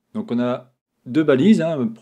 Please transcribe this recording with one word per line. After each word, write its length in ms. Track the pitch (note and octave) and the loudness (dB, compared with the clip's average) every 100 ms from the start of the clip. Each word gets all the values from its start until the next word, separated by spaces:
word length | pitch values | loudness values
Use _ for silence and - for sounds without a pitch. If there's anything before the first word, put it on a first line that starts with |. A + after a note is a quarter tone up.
| _ | _
donc 180 | A2 A2 | -12 -6
on 80 | A#2+ | -4
a 320 | B2 B2+ - _ _ _ - | -4 -6 -10 _ _ _ -6
deux 180 | B2+ | -2
balises, 380 | D3+ C3 F3+ G#3 | 2 4 4 4
hein, 300 | D#3+ D#3 A#2 A2 | 2 -4 -6 -8